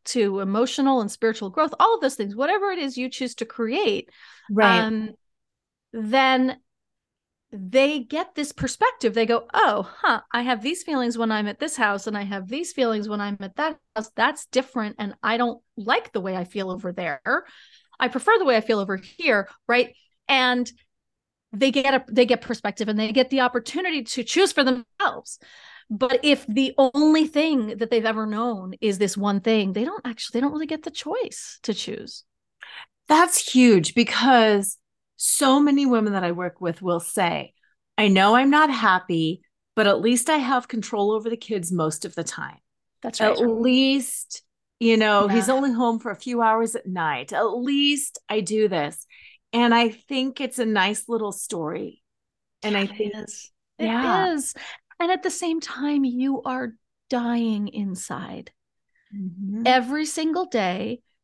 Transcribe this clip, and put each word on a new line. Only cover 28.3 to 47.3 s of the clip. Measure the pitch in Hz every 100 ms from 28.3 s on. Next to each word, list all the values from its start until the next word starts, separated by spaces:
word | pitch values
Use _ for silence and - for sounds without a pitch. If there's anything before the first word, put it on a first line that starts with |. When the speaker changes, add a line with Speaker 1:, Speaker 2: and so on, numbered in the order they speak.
| 214 240 208 185 190
Speaker 1:
is | 220 190
this | 202 202
one | 202 202
thing, | 226 220 196
they | 190
don't | 262 415
actually, | 254 220 - 233
they |
don't | 277
really | 302 311
get | 311
the | 320
choice | - 294 440 - - - -
to | -
choose. | 202 - - - - - _ _ _ - - - _ -
Speaker 2:
That's | 311 349 - -
huge | 254 247 196 156
because | - 233 - 240 247 220 202 196 - _ _ _
so | - - - 277 277
many | 285 277 277
women | 233 214
that | 196
I | 175
work | 175 180 -
with | 175 165
will | 185 170
say, | - - 170 156 127 _ _ _ _ -
"I | 214
know | 190 196
I'm | 240 269
not | 294 311
happy, | 247 220 185 185 170 160 185 _ _ _ -
but | 202
at | 190
least | 214 247 -
I | 311
have | 254 262 -
control | 226 196 208 202
over | 220 226
the | 226
kids | - 208 170
most | 180 156 156
of | 180 170
the |
time. | 170 - 143 139 _ _ _ _
Speaker 1:
That's | - -
Speaker 2:
At | 214 -
Speaker 1:
right. | 233
Speaker 2:
least, | 226 240 254 269 277 247 - - - - _ _ -
you | 226 220
know, | 214 208 202
he's | 226 208
Speaker 1:
Yeah. |
Speaker 2:
only | 262 277
home | 233 240 226
for | 233
a | 196
few | - 240
hours | 226 220 226
at | 226 190
night. | 185 160 135 139